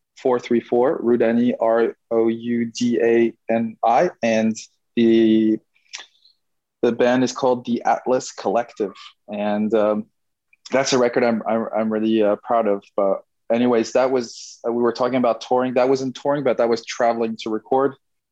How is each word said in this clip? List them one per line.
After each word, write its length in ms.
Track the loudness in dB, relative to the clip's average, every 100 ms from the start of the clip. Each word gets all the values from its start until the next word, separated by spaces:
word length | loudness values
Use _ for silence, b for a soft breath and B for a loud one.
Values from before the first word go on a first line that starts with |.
| _ -6
four 200 | -2 -2
three 220 | 0 -2
four, 400 | 0 0 2 0
Roudani, 540 | 0 2 2 2 0 0
R 380 | 0 2 0 -2 _
O 180 | 0 0
U 380 | -2 -4 -4 -4
D 340 | -2 -2 2
A 300 | 2 4 2 -2 -4
N 280 | -2 -2 -2
I, 280 | 0 2 0 -2
and 320 | -2 0 0 -2 -12 _ _
the, 640 | 2 4 6 4 4 2 0 _ B B B B B B _ _ _ _ _
the 100 | -2
band 320 | 2 2 2
is 80 | 0
called 320 | 0 0 0
the 180 | -2 -2
Atlas 460 | 0 -2 0 -2 -2
Collective, 640 | -6 -2 -2 -4 -6 -8 -8 -20 _ -14
and, 460 | -6 -4 -2 0
um, 320 | 2 2 0 -6 _ _ _ _ _ -4
that's 220 | -2 0
a 60 | 0
record 260 | 2 2
I'm, 180 | 0 0 -2
I'm, 180 | -4 -2
I'm 180 | -4 -2
really, 300 | -2 0 2
uh, 140 | 2 0
proud 300 | 0 0 0
of. 180 | -2 -4
But 280 | -2 0 -2 -6 _ _
anyways, 420 | 0 2 2 2
that 180 | 0 0
was, 500 | 0 -4 -14 -20 -10 -6
uh, 60 |
we 100 | -2
were 100 | -2
talking 240 | 0 -2 0
about 240 | 0 -2
touring. 340 | -2 -2 0
That 140 | 0 2
wasn't 260 | 0 -2
touring, 300 | -6 -4 -2
but 140 | -2 0
that 100 | 0
was 160 | 0
traveling 520 | -4 -2 0 0 -4 -4
to 100 | -6
record. 440 | -8 -2 0 0 -4 _ _ _